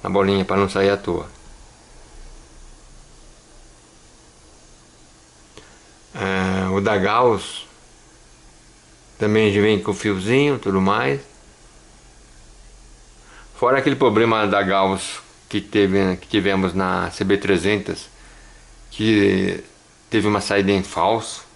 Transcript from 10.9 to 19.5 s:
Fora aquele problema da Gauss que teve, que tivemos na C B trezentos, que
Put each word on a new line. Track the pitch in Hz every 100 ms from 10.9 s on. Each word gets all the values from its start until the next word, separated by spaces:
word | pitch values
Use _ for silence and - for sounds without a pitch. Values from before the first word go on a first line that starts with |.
| 107 131 139 - - - - - - - - - - - - - - - - - - - - - - - -
Fora | 120 135
aquele | 143 131
problema | 131 107 117 110 101
da | 101
Gauss | 95 98 95 95 - - - - -
que | 104
teve, | - 107 98 98 98 92
que | -
tivemos | 104 95 95 95
na | 92 92 90 87
C | -
B | 95 98
trezentos, | 95 92 95 104 98 85 - - - - - - - - -
que | - 110 107 101 95 95